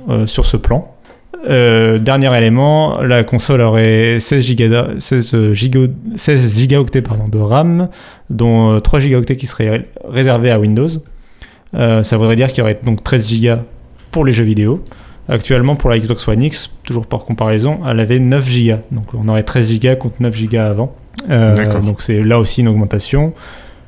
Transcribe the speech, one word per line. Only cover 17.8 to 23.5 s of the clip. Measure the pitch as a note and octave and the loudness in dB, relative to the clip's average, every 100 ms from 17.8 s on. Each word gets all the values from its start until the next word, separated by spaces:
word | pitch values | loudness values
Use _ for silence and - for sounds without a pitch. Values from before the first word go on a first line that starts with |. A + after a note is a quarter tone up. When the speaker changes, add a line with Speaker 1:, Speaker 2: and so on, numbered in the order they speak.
| D3 | -4
Speaker 1:
elle | A2+ | -2
avait | A2 B2+ | 0 0
neuf | B2+ C#3 C3 | 2 0 0
gigas. | B2 A#2 A2 - | 0 0 0 -4
Donc | A#2 G#2 | -10 -8
on | A#2 G#2+ | -6 -2
aurait | A2 | -2
treize | G#2+ B2+ A2+ | 0 0 0
gigas | A2+ B2+ | 0 0
contre | C3 B2+ - | 0 -2 -4
neuf | B2 | -4
gigas | A2 A2 A#2 G#2+ | -2 -4 -2 -2
avant. | G2+ C3 - - - B3+ | -2 -4 -8 -16 -10 -2
Euh, | C3 A2 | 2 4
Speaker 2:
D'accord. | G#2 G#2+ G#2 | 2 2 0
Speaker 1:
donc | G#2 G2+ | -2 -2
c'est | - G#2+ | -2 0
là | G#2+ A#2 | 2 2
aussi | G#2+ - | 0 0
une | A#2 | 0
augmentation. | G#2+ G2+ G#2 - C#3 D#3 D#3+ - | 2 0 -4 -2 0 -2 -4 -18